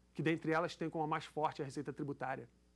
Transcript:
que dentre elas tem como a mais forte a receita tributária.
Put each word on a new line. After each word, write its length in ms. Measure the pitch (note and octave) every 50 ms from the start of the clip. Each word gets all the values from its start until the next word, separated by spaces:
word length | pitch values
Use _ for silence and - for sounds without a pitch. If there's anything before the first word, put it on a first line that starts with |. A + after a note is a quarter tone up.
| _ _ -
que 80 | - D#3
dentre 280 | D#3+ E3 D#3 - D#3 D#3+
elas 220 | D#3+ F3 E3 -
tem 140 | - E3+ D#3+
como 160 | - E3+ D#3
a 20 |
mais 200 | D3+ D#3+ D#3+ -
forte 340 | - - D#3 D3+ D3+ - -
a 40 | D3+
receita 280 | C3+ B2+ D#3 C#3 D3+ C#3
tributária. 560 | - D3 C3+ C#3 - B2+ C3 C3+ C3 B2 - _ _ _ _ _